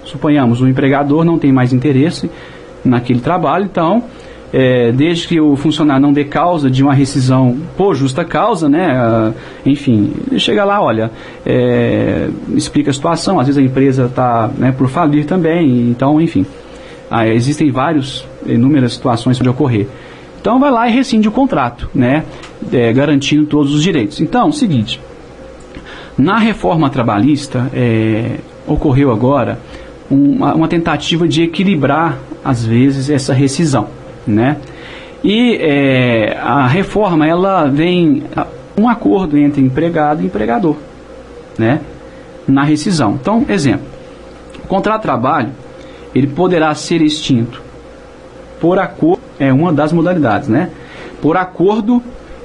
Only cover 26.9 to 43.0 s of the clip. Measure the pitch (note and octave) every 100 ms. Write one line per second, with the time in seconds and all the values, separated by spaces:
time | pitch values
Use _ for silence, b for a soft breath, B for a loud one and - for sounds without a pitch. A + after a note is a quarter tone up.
26.9 | C3 A#2+ G#2 A#2+ C#3+ - B2+ B2+ C3 B2
27.9 | A2+ A2 A2 A#2 A2 - - - D3 D#3+
28.9 | C3 C#3+ G#2+ B2 C#3 A2 A2 B B B
29.9 | B - C#3 C#3+ C#3 C#3+ D3+ D#3+ E3+ E3
30.9 | D3+ - E3 E3+ C#3 E3 E3+ G3 F#3 C3+
31.9 | D3 E3 C3+ - - C3 B2+ A2+ A#2 C3+
32.9 | C#3 C3+ D3 - C3 C#3 C3+ E3+ C3 G#2
33.9 | - - - - G#2+ B2 D3+ B B B
34.9 | B B B - G#3 B3 A3 D#3 C#3+ C#3
35.9 | C3 B2 A#2 G#2+ - - B2 B2+ D#3 G3
36.9 | G3 G#3 E3+ D3+ E3+ F#3+ F#3+ D3+ C#3 E3+
37.9 | F3+ E3 C#3 - - - - - - A3+
38.9 | A3+ G3+ G3+ F#3 D3 D3 C#3+ C3 C3 E3+
39.9 | E3 D3+ D3+ F3+ G3+ A3 A#3 F3 D3 -
40.9 | - - - - - - - A2+ D3+ -
41.9 | - - B B - - C3+ C#3+ D3+ G#3
42.9 | F3